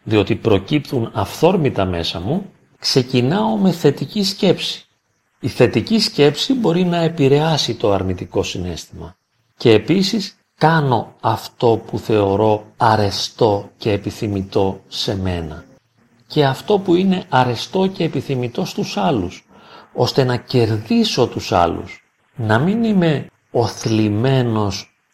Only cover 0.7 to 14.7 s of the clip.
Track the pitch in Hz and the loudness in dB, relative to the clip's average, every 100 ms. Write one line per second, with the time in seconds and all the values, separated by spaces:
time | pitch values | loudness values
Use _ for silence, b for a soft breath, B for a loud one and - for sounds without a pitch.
0.7 | 147 - 131 113 113 98 - 165 190 135 | -4 -2 -4 -4 -4 -6 0 2 2 0
1.7 | - 92 85 82 - 95 185 - _ _ | 0 -2 -2 -4 -6 -4 -4 -6 _ _
2.7 | _ - 135 123 123 123 196 220 214 190 | _ -2 0 0 0 0 0 -2 0 0
3.7 | 165 147 139 139 214 196 - 185 - - | 2 0 0 -4 -4 -4 0 0 0 -4
4.7 | - _ _ _ _ _ _ - - 117 | -10 _ _ _ _ _ _ -8 2 2
5.7 | 113 101 220 - - 147 147 - 254 208 | 2 0 0 0 2 2 2 -2 0 0
6.7 | 170 180 175 160 165 135 143 160 139 - | 2 0 0 -2 2 2 4 2 0 -2
7.7 | 110 107 98 95 90 92 104 92 101 90 | -2 0 0 -2 -6 -4 -4 -4 -6 -8
8.7 | 80 - 85 82 - _ _ _ _ 120 | -8 -12 -16 -18 -20 _ _ _ _ 4
9.7 | 107 - 190 190 220 - - _ _ 151 | 4 4 0 0 -2 -6 -14 _ _ 2
10.7 | 160 139 113 - - 117 107 - - 120 | 2 2 0 -2 -6 -4 -4 -8 0 2
11.7 | 110 - 98 - 107 98 101 110 107 - | 2 -2 -8 -2 0 2 2 2 2 -4
12.7 | - 113 107 101 92 - - 113 101 101 | 0 2 2 0 -2 -8 0 2 2 -4
13.7 | _ 117 98 104 - 107 101 98 107 95 | _ -2 -2 -4 -6 -4 -4 -2 0 -2